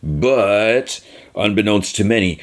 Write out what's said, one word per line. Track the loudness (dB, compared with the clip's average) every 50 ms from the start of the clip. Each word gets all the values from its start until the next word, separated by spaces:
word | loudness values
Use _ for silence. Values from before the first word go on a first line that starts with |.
But, | -6 -4 -4 0 0 0 2 2 2 2 2 2 2 2 0 0 -2 -4 -12 -14 -14 -20 -20 -20 -20 -14 _
unbeknownst | -2 -2 0 2 2 2 2 2 0 0 -2 -2
to | -2 0
many, | 2 2 2 0 0 -2 -6